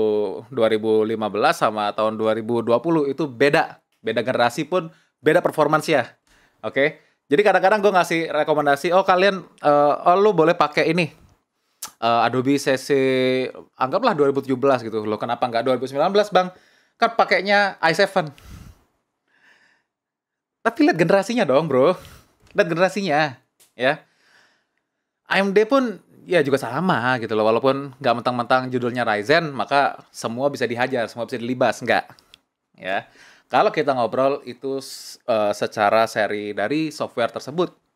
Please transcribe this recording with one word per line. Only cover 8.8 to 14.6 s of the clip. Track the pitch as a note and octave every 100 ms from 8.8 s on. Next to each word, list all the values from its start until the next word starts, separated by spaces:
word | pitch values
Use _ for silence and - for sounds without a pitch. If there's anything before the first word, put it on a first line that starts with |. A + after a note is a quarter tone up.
| F3 F3+
"Oh |
kalian, | F#3 F3+ G3 F#3+ - _
eh, | D3 D3 D3 C#3 F3
oh | F#3
lu | G#3
boleh | F3+ D#3+ E3+
pakai | D3 - D#3 E3
ini, | E3 - _ _ _ _ _ _ - _
eh, | A#2 A#2
Adobe | A#2 B2+ C3 C#3
C | C#3 C3
C, | - C#3 C3 C3 B2+ C3 C3 - - -
anggaplah | C3 F3 A#3+ E3
dua | C#3+
ribu | C3+
tujuh | C3
belas | B2+